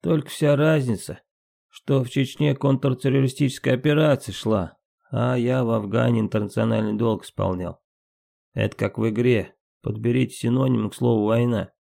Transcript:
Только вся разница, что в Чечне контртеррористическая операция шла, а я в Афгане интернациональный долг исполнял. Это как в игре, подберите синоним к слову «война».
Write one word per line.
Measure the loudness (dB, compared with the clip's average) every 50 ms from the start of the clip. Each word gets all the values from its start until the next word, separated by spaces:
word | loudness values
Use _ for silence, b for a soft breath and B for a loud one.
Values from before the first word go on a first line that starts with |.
Только | 0 0 0 0 -2 -6
вся | -4 0 2 2 4
разница, | 4 4 2 2 2 0 -2 -4 -4 -6 -12 -14 -14 _ _ _ _ _ _ _ _ _ _
что | _ -14 _ 0 0 0 0
в | 0
Чечне | -2 -2 -2 -2 -2 -2 0 0 0
контртеррористическая | 0 2 0 2 2 0 -2 -2 0 -2 0 2 2 2 0 0 0 -2 -2 -2 -2 -2 0 0
операция | 2 2 2 2 4 4 2 2 0 -2 -10
шла, | -12 -6 -2 0 0 0 -2 -6 _ _ _ _ _ _ _ _
а | -4 -2 0 0 0
я | 0 0 0 0 0 0
в | 0
Афгане | 0 -2 -2 -2 0 2 2 2 2 2
интернациональный | 0 0 -2 -2 -4 -2 -2 -2 0 0 0 0 0 -2 -2
долг | 0 0 0 -2 -2 -6
исполнял. | -12 _ -4 -2 -2 -2 -4 -6 -8 -10 _ _ _ _ _ _ _ _ _ _ _ _ _ _ _
Это | _ -2 -2 -2 -2
как | -2 -4 -4 -2 -2
в | -2 0
игре, | 0 2 2 4 2 2 0 -4 _ _ _ _ _ _
подберите | -8 -8 -8 -2 -2 0 2 2 0 0 -4
синоним | -4 -2 0 2 2 2 2 2 0 -2 -4
к | -4
слову | -2 0 2 2 2 2
«война». | 2 2 2 2 2 0 -2 -4 -6 _ _